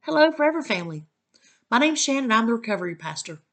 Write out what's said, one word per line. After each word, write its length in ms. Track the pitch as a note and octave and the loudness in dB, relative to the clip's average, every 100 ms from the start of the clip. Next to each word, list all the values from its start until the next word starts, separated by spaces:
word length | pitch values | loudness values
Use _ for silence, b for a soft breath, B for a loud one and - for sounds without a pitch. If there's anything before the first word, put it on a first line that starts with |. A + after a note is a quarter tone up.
| - | 0
Hello, 220 | D#4 D#4 | 4 4
Forever 300 | D#4 D4 D#4+ | 4 0 0
family. 420 | C4+ F#3+ E3+ D#3 D#3 _ _ b b b b | -4 -6 -6 -12 -14 _ _ b b b b
My 60 | A#3 | 2
name's 240 | D4+ D4+ | 2 0
Shannon. 320 | - C4+ C4 | -2 -2 2
I'm 140 | A3 A3+ | 2 2
the 80 | |
recovery 400 | A#3 A3+ G3 F3+ | -2 -2 -4 -4
pastor. 460 | E3 D#3 D#3 - D#3 _ | -8 -10 -12 -12 -16 _